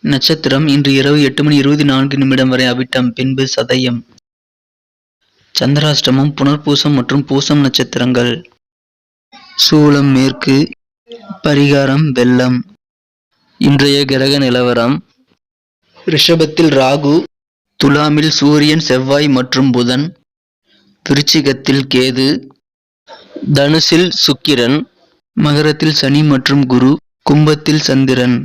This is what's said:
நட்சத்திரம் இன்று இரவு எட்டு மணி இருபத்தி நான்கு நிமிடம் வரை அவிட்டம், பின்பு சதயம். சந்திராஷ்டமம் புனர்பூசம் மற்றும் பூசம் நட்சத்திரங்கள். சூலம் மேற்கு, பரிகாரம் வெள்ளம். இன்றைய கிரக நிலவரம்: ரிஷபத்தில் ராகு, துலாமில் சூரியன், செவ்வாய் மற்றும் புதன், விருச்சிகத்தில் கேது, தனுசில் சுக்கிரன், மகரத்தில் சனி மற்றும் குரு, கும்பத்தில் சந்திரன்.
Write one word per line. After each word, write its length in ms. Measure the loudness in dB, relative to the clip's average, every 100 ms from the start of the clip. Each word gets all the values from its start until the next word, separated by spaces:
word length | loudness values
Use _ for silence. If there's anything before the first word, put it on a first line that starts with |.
நட்சத்திரம் 600 | -2 -2 -2 -2 -2 0 0
இன்று 260 | 2 2
இரவு 260 | 2 2 2
எட்டு 220 | 2 0
மணி 120 | 0 2
இருபத்தி 280 | 2 2 0
நான்கு 320 | 0 -2 0
நிமிடம் 340 | 0 0 -2
வரை 120 | -2 -2
அவிட்டம், 460 | -4 -4 -2 -4
பின்பு 320 | -4 -6 -4 -4
சதயம். 540 | -4 -2 -2 -2 -4 -10 _ _ _ _ _ _ _ _ _ _ _ _ _ _
சந்திராஷ்டமம் 800 | -4 -2 0 0 -2 0 0 0
புனர்பூசம் 640 | 0 -2 0 -2 -2 0 0
மற்றும் 260 | 0 -4
பூசம் 400 | -2 -4 0 0
நட்சத்திரங்கள். 720 | 0 -2 -4 -2 -2 0 -2 -4 -12 _ _ _ _ _ _ _ _ -20 -20 -4
சூலம் 540 | 0 4 4 2 2
மேற்கு, 460 | 2 0 -2 -2 0 -2 -6 _ _ _ -20 -18 -8
பரிகாரம் 680 | -2 0 2 2 0 0 -2
வெள்ளம். 500 | 0 2 2 0 -2 -6 _ _ _ _ _ _ _ _ _
இன்றைய 380 | 0 2 2 0
கிரக 320 | 0 0 0 0
நிலவரம்: 600 | 0 0 0 0 0 -2 _ _ _ _ _ _ _ _ _ _ -4
ரிஷபத்தில் 680 | -2 0 0 0 0 0
ராகு, 420 | 2 0 0 0 -2 -2 _ _ _ _ _
துலாமில் 520 | 0 2 0 0 0 0
சூரியன், 460 | 2 2 2 0
செவ்வாய் 420 | 0 -2 0 0 2
மற்றும் 400 | 0 0 0 0
புதன், 320 | 2 0 -2 -4 -10 _ _ _ _ _ _ _ _ -2
விருச்சிகத்தில் 760 | -2 0 0 0 -4 -2 -2 0
கேது, 380 | 0 0 0 -2 -2 -8 _ _ _ _ _ _ -20 -20 -14 -2
தனுசில் 540 | 0 2 0 2 0 0 -2
சுக்கிரன், 600 | -2 -2 -2 -2 0 -2 -4 _ _ _ _ -4
மகரத்தில் 600 | 0 2 0 0 -2 -2
சனி 240 | 0 2
மற்றும் 400 | 2 0 0 0 2
குரு, 240 | 2 2 0 _ _ 0
கும்பத்தில் 600 | 2 2 0 -2 -2 0
சந்திரன். 500 | 0 0 0 0 -2